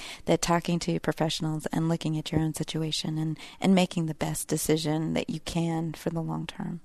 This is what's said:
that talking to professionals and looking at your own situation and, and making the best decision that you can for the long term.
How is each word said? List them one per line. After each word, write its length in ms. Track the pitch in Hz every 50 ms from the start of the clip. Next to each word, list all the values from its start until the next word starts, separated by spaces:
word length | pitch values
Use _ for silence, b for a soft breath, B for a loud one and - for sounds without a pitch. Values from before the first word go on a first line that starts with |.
| B B B B B
that 160 | - 170 160
talking 380 | - - 170 170 - - 170 170
to 180 | - - 165 165
professionals 640 | - - 156 - - 160 - - 165 156 156 156 - - -
and 160 | 160 160 165
looking 280 | 165 165 - 160 156 156
at 140 | 156 -
your 80 | 160 156
own 140 | 156 156 156
situation 640 | - 160 - - 160 160 156 151 - - - 156 156
and, 200 | 160 160 156 B B B B B
and 160 | - 190 190
making 300 | 180 185 - - 175 165
the 80 | 156 151
best 320 | - 151 160 151 - - -
decision 680 | 156 156 - - 156 160 160 151 151 160 160 160 160
that 160 | 156 - -
you 120 | - 160
can 500 | - - - 170 165 170 165 160 165 160
for 180 | 151 - - 165
the 120 | 165 165
long 260 | 160 160 160 160 160 160
term. 320 | - - - 170 170 165